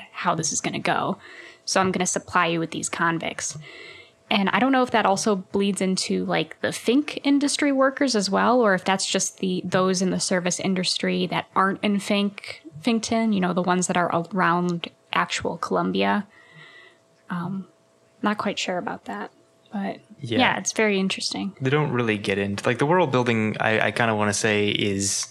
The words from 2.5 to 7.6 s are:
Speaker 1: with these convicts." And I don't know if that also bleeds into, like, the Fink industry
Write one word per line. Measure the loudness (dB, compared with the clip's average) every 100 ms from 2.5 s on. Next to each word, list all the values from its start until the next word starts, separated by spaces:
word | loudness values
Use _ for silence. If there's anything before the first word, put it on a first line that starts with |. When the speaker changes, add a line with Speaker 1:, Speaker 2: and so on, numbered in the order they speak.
| 0
Speaker 1:
with | -4
these | -6 -8
convicts." | -2 -2 0 -4 -8 -10 -12 -16 -18 -20 -20 -20 _ -4
And | 0 2
I | 2
don't | 4
know | 2
if | 2
that | 2 2
also | 2 0 0
bleeds | -2 -2 0 0
into, | 0 0 -2 -2
like, | 0 0 -2 -4
the | -4
Fink | -2 2 2 0 -2
industry | 2 2 2 2